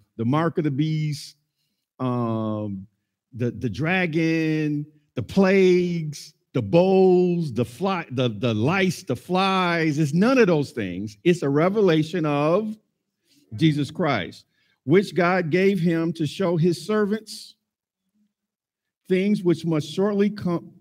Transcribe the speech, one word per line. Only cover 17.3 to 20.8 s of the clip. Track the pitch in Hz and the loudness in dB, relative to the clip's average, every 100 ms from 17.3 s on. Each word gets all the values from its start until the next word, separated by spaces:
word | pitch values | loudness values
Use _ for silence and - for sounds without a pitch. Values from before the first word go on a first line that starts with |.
| - - _ _ _ _ _ _ _ _ _ _ _ _ _ _ _ - | -18 -20 _ _ _ _ _ _ _ _ _ _ _ _ _ _ _ -2
things | 185 202 208 | 0 2 0
which | 175 165 165 | 0 0 0
must | 156 151 | -2 -2
shortly | - 202 202 208 | -2 0 0 0
come, | 208 175 170 - - | -2 -4 -4 -6 -12